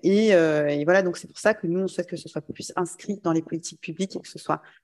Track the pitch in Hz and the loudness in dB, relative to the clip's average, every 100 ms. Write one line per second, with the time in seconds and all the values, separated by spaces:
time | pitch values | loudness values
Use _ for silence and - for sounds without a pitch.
0 | 170 202 220 180 160 151 147 147 147 190 | 2 4 6 6 4 2 0 0 2 2
1 | 185 165 - - 208 214 170 175 190 - | 2 -4 -12 -2 0 0 -2 -2 -2 -4
2 | 175 165 160 156 - - - - 175 - | -8 -8 -10 -12 -10 -14 -8 -4 -4 -6
3 | - 196 170 160 160 165 - 160 - 160 | -8 -4 0 0 0 -8 -8 -14 -10 -6
4 | 190 180 - - - 151 - _ | -6 -6 -12 -12 -6 -6 -6 _